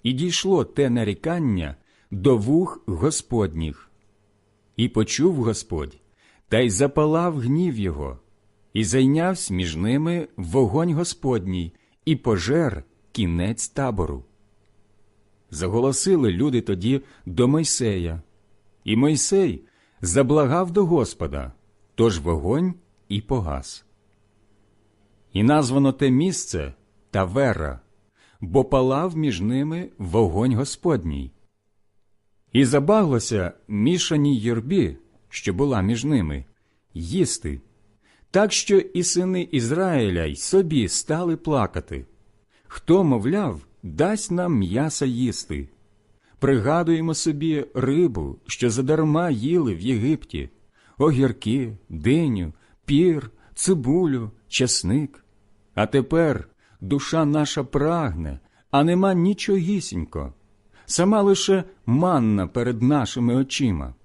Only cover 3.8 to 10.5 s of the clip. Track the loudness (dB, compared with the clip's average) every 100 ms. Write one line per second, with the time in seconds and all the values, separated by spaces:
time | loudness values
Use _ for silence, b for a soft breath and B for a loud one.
3.8 | -20 _ _ _ _ _ _ _ _ -4
4.8 | -2 0 -2 2 2 2 -2 -4 -6 -8
5.8 | -8 -14 _ b b b _ 2 2 2
6.8 | 0 2 2 2 0 -2 0 0 0 -2
7.8 | -4 -4 -8 -12 _ _ _ _ _ -4
8.8 | 0 2 4 2 0 -2 -4 -4 -4 -2
9.8 | -2 0 -2 -4 -6 -10 -2